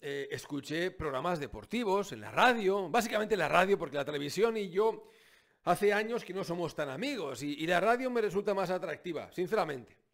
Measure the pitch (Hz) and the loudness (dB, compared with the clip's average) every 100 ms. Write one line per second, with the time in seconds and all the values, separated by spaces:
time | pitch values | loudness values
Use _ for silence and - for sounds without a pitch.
0 | 147 143 139 131 - 143 135 156 180 185 | -8 -6 -6 -8 -6 -8 -4 -2 -2 -4
1 | 156 131 170 170 127 107 104 233 214 196 | -4 -2 -2 -2 -4 -10 -6 -2 0 0
2 | 196 113 104 127 240 233 190 202 175 233 | -2 -8 -4 4 4 6 2 0 2 0
3 | 226 214 214 202 147 165 190 190 143 143 | 2 0 0 0 4 6 6 4 0 -4
4 | 139 147 143 170 226 226 196 180 226 - | -4 -4 -4 2 2 2 -2 2 2 0
5 | - - _ _ _ _ - 175 208 208 | -8 -20 _ _ _ _ 0 2 4 2
6 | 220 233 - 185 170 175 165 - 143 135 | 0 -4 -4 -6 -4 -4 -4 -4 -6 -4
7 | 269 247 143 120 147 143 160 175 208 247 | -4 -4 -6 -6 -6 -4 0 4 4 2
8 | 254 240 208 185 202 196 180 185 170 147 | 2 0 0 0 0 0 0 -2 -4 -8
9 | 180 143 95 - 175 214 160 135 113 _ | -6 -8 -6 -4 0 0 0 -4 -10 _
10 | _ | _